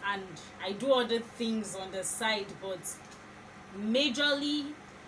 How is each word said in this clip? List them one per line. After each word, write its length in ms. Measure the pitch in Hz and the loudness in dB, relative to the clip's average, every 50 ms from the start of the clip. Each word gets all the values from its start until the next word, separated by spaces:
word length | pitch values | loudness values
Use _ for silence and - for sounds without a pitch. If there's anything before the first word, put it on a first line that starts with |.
| - 202 | -2 -2
and 120 | 202 196 190 185 160 - - - - - 180 | 0 -2 -4 -8 -10 -12 -14 -14 -12 -6 -4
I 80 | 190 202 | -2 -2
do 180 | 196 233 277 269 | 0 6 6 6
other 240 | 254 240 220 233 233 | 6 6 4 2 0
things 580 | 233 - - - 240 226 226 220 208 196 - | 0 -4 -4 -2 0 0 2 0 0 -2 -4
on 160 | 196 190 190 190 | -6 -6 -4 -4
the 100 | 190 180 | -4 -2
side, 440 | - - - 226 220 220 208 196 202 190 - 190 | -2 -2 0 2 2 2 0 0 -4 -8 -8 -6
but 180 | 196 185 170 - - - - - - - - - - - - - - - - - - 190 196 | -6 -6 -4 -4 -6 -8 -8 -12 -16 -16 -16 -16 -18 -18 -18 -18 -18 -16 -16 -16 -12 -8 -4
majorly 920 | 208 214 226 262 294 294 226 294 294 294 277 277 285 294 294 294 277 285 294 - - - - - - | 0 4 6 6 6 6 4 4 4 4 4 4 4 2 2 2 0 -2 -6 -10 -14 -16 -16 -16 -16